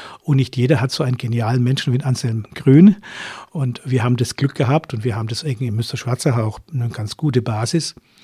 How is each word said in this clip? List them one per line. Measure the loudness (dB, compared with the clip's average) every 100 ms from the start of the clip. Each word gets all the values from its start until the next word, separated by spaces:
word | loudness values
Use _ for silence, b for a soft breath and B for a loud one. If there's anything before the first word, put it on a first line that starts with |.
| B B
Und | 0 2
nicht | 0 0
jeder | 2 2
hat | 0
so | -2
einen | -2 -2
genialen | -2 -2 0 0
Menschen | 0 0 0
wie | 0
Anselm | 0 -2 -2 -4 -8
Grün. | -2 6 10 10 8 B B B B B
Und | -4 -4 -4
wir | -2 0
haben | 0 0
das | -2
Glück | -2 -4 0
gehabt | 0 0 -2
und | -6
wir | -4
haben | -4 -6
das | -6
irgendwie | -6 -6 -4
in |
Münsterschwarzach | -4 -4 -6 -4 -2 0 0
auch | -2 -6 -8
eine | -4 -4
ganz | -4 -8 -4
gute | 0 2
Basis. | 0 -2 -2 -2 -4 -12 B B